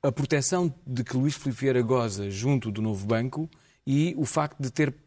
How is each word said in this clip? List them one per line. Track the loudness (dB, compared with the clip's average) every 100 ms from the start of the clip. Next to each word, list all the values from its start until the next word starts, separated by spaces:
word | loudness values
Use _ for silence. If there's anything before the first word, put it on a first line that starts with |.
a | 0
proteção | 0 0 2 2 2 0 -2 -8
de | -4
que | -2 0
Luís | 0 0
Filipe | -6 -2
Vieira | 2 2
goza | 4 2 2 -2 -6
junto | -2 2 2 0
do | -2
novo | -2 -2 0
banco | 0 0 -4 -8 -10 _ _ 0
e | 2 2 0
o | 0
facto | 0 -2 -2
de | -8
ter | 0 -2 -2